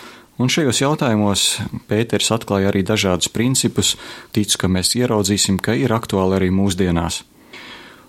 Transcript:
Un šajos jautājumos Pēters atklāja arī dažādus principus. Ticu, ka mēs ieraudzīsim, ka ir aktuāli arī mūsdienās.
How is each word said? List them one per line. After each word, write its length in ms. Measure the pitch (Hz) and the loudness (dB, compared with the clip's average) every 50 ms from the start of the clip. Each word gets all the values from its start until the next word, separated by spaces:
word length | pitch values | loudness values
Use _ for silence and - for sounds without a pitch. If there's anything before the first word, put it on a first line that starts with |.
| - - - - - - _ - | -20 -20 -20 -20 -20 -14 _ -2
Un 80 | 123 127 | -2 0
šajos 300 | - - 160 131 107 - | 2 2 2 2 2 2
jautājumos 640 | 135 139 151 151 156 127 110 107 104 101 98 - - - - - 101 101 - - - - | 2 0 0 0 0 0 2 2 2 2 2 0 0 -2 -2 -4 -6 -8 -8 -10 -6 -2
Pēters 440 | 107 107 117 117 - 101 - - 110 | -2 -2 0 0 0 -2 0 0 0
atklāja 380 | 110 - - 101 98 95 98 | -2 0 0 0 2 2 2
arī 100 | 101 101 92 | 2 0 0
dažādus 460 | 87 110 101 101 98 90 85 - - | 0 0 0 2 2 0 0 0 -4
principus. 640 | - 104 113 127 135 - - 117 - - 98 - - - - - - - - - - | -2 -2 0 0 0 0 0 -2 0 0 0 0 -2 -4 -8 -18 -18 -18 -14 -6 -2
Ticu, 300 | 110 104 - - - - | -2 0 0 -2 -2 0
ka 60 | 92 | 0
mēs 240 | 92 92 90 - - 117 | 0 2 0 0 0 0
ieraudzīsim, 600 | 123 123 117 107 101 98 104 95 - - 98 90 | 0 0 2 2 2 2 2 0 2 0 0 0
ka 140 | - - 110 131 | 0 0 0 0
ir 160 | 139 117 110 | 2 2 0
aktuāli 460 | 113 - - - 98 95 92 95 95 | 0 0 0 0 2 2 2 2 2
arī 100 | 95 92 | 2 2
mūsdienās. 680 | 92 95 98 101 92 90 98 90 85 85 85 85 - - - _ - - - - - - - - - - - - - - - | 2 2 2 2 0 0 0 2 2 0 0 -2 -4 -8 -12 _ -20 -20 -20 -20 -20 -20 -20 -20 -20 -20 -20 -20 -20 -20 -20